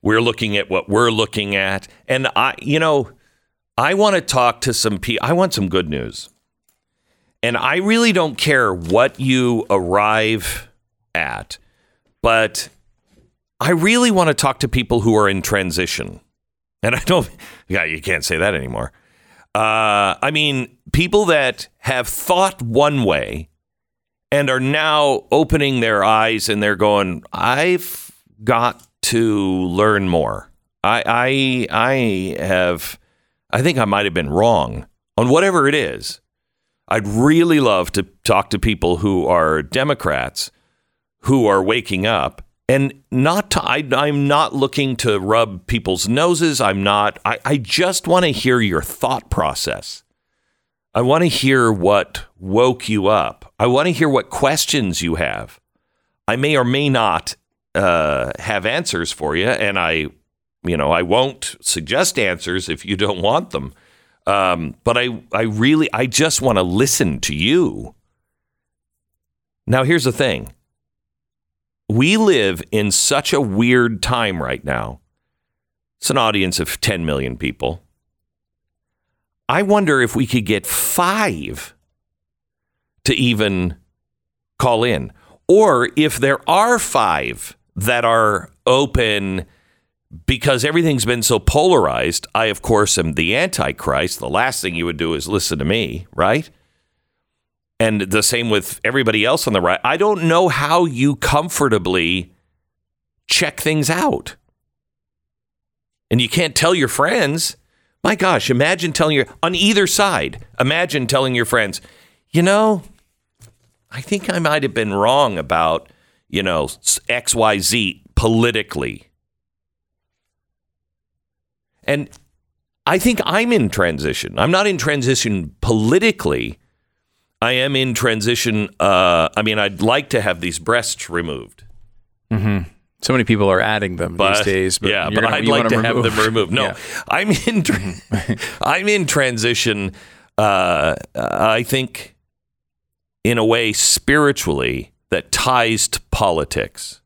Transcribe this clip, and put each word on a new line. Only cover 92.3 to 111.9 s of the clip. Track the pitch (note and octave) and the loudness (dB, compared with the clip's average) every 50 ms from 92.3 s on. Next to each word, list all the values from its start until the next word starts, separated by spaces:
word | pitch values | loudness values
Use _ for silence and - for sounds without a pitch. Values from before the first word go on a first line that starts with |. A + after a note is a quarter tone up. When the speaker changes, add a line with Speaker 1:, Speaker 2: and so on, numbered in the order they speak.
| _ | _
Speaker 1:
I, | G#2 A2+ | -2 0
of | A2 G2+ - - | 0 -2 -4 -2
course, | - A#2 G#2 G#2+ G2+ - - | 2 2 2 4 2 2 0
am | E2+ D#2+ D2 | 0 -2 0
the | C#2+ E2 E2 G#2 | -2 0 0 0
Antichrist. | C3 E3+ F#3+ - - E2+ C#2 C#2 - - - C2+ C2+ E2 F#2 - - | 0 -2 -2 -2 -4 -4 -4 -4 -6 -4 -2 -2 -2 -2 -4 -6 -8
The | - B1 | -8 -4
last | D2 F#2+ A#2 C3 C3 - - | -2 0 -2 -2 -2 -4 -6
thing | F#2 E2+ | -6 -4
you | E2 E2+ | -4 -4
would | E2+ E2+ | -4 -4
do | C#2+ E2 E2 E2 | -4 -4 -4 -4
is | D2 C#2 | -4 -4
listen | D#2+ G#2 G2 - - - C#2+ | -2 -2 -2 -2 -2 -4 -2
to | C2 | -2
me, | D#2 G2 A#2 G#2 C2+ A#1 D#2 F2+ _ - | 0 0 0 -2 -4 -6 -10 -12 _ -4
right? | - E2+ F#2+ A2+ D3+ D#3 - _ _ _ _ _ _ _ _ _ _ _ _ _ _ _ _ _ _ _ _ _ _ _ _ _ _ A2+ | 0 0 2 2 0 -2 -8 _ _ _ _ _ _ _ _ _ _ _ _ _ _ _ _ _ _ _ _ _ _ _ _ _ _ 0
And | A2 G#2+ G#2 G2 | 0 0 0 -2
the | F#2 F#2+ G#2+ G#2+ | 0 0 0 0
same | - - A#2 A#2 A#2 | 0 0 -2 0 0
with | G#2+ G2+ F#2 - - - _ | 0 0 -2 -4 -14 -10 _
everybody | A2 B2+ C#3 B2+ A2 A2 G#2+ G#2 | -2 -2 0 0 2 2 2 2
else | A#2+ C#3 E3 - | 2 0 0 0
on | - G#2+ | 0 0
the | F#2+ F2 | 2 2
right. | F2 F#2 - - | 2 0 0 0
I | B2+ D3 | -2 0
don't | E3+ G3 G#3+ G#3 F#3 E3 | 2 2 0 0 0 2
know | E3 E3 E3+ F#3 F3 | 2 2 4 2 2
how | C3+ C3 D3 D3 D#3+ F3 F3+ | 0 0 -2 0 2 2 2
you | E3 C3+ A#2+ C3 C#3+ C#3+ | 0 0 0 0 0 0
comfortably | - - - D3 D3 D#3 F3 - - D3 C3+ A2 G#2 F2 F2+ F2+ F#2 E2 E2+ F2 F#2 F2 - _ _ _ _ _ _ _ _ _ _ _ _ _ _ _ _ _ _ _ | 0 0 0 2 2 0 -2 -2 -2 0 2 2 0 0 0 0 0 0 0 -2 -4 -6 -8 _ _ _ _ _ _ _ _ _ _ _ _ _ _ _ _ _ _ _
check | - - - F3+ D3+ - - | -4 -2 0 0 -2 -4 -4
things | - D#3 D#3 D#3 C#3+ C3 | -2 0 0 0 0 0
out. | E3 F3 G3+ C#4+ - - - - - _ _ _ _ _ _ _ _ _ _ _ _ _ _ _ _ _ _ _ _ _ _ _ _ _ _ _ _ _ _ _ _ _ _ _ | -2 0 0 -2 -2 -4 -8 -12 -20 _ _ _ _ _ _ _ _ _ _ _ _ _ _ _ _ _ _ _ _ _ _ _ _ _ _ _ _ _ _ _ _ _ _ _
And | A2 A#2+ | 0 0
you | B2 A2+ | 0 2
can't | - E3+ F3 D#3 B2+ | 0 0 0 0 0
tell | - D#3+ E3 F#3 | 0 2 2 4
your | F3+ D3 A#2 | 2 2 0
friends. | - - C#3 E3+ - B3 F3+ C#3 D3 E3 E3 - - _ _ _ _ _ _ _ _ _ - | 2 0 0 2 2 2 0 0 0 -2 -4 -6 -8 _ _ _ _ _ _ _ _ _ -2
My | G#3 G#3+ | -2 0
gosh, | - F#3+ F#3+ F3 A#2 - - | 0 2 2 2 2 2 2
imagine | C3 A#2+ C#3 D#3 F#3 F3+ E3 E3+ D3 | 2 2 2 2 0 0 -2 -4 0
telling | - E3 D#3 D#3 | 0 0 2 2
your, | C#3 B2 - - - - | 0 0 -2 -4 -4 -4
on | E3 F3+ | -2 0
either | F3 F#3+ G3+ A3 G3+ G3 | 2 2 4 4 4 2
side, | F#3 - - G#3 G3 F3 G#2+ D2 C2+ - - - - - - | 2 2 2 2 2 2 -2 -4 -4 -8 -10 -18 -20 -4 -2
imagine | - B2+ D3+ E3 F3+ F3 - D3 B2+ | 0 0 2 0 -2 -2 -2 -4 -2
telling | A2+ - C3+ C3+ C3 B2+ | 0 0 0 0 0 0
your | A#2+ A#2 | -2 0
friends, | G#2+ - A#2+ A2 G2+ F2+ - - - | 0 0 0 0 -2 -4 -10 -14 -18